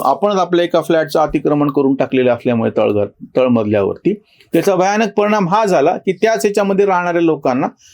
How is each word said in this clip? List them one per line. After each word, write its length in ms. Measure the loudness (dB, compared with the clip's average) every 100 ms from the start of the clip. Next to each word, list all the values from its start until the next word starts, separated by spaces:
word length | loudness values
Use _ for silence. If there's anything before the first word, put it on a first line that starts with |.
आपणच 340 | 0 0 0 0
आपल्या 280 | 0 0
एका 160 | 0 -2
फ्लॅटचं 400 | 0 -2 0 0
अतिक्रमण 500 | 0 -2 -2 0 0
करून 240 | 0 0
टाकलेलं 400 | 0 -2 0 0
असल्यामुळे 360 | 0 -2 -2 -2
तळघर, 360 | 0 0 0 -4 -8 -6 0
तळमजल्यावरती 800 | 2 2 2 0 0 -2 -4 -4 _ _ _
त्याचा 220 | 0 0
भयानक 380 | 0 0 0 -2 -2
परिणाम 320 | 0 0 0
हा 160 | 0
झाला, 320 | 2 2 2 0
की 160 | -4
त्याच 320 | -2 0 0
ह्याच्यामध्ये 420 | 0 0 0 0 0
राहणाऱ्या 360 | 0 0 0
लोकांना 440 | 0 0 -2 -2 -4 -8 _